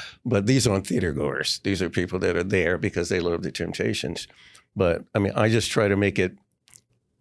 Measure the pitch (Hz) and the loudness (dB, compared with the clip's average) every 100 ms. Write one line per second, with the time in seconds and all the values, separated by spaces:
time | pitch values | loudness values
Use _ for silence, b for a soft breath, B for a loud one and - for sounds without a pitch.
0 | B B 120 107 101 131 117 98 95 - | B B 0 2 4 4 4 0 0 -2
1 | 90 71 73 67 73 - 98 95 87 - | 0 0 -2 -2 -4 -4 -2 -2 -2 -2
2 | 87 92 92 87 90 101 85 87 101 - | -2 0 0 0 2 2 2 0 -2 -2
3 | 85 92 87 85 92 - 85 - 113 107 | -2 0 0 -2 -4 -6 -6 -4 -2 -2
4 | - 85 - B B B B - 92 82 | -4 -6 -10 B B B B 0 0 0
5 | - 107 101 - 110 113 - - 104 98 | -2 0 0 2 2 2 2 2 2 4
6 | 101 92 92 - _ _ _ - _ _ | 2 2 -2 -4 _ _ _ -20 _ _
7 | _ _ | _ _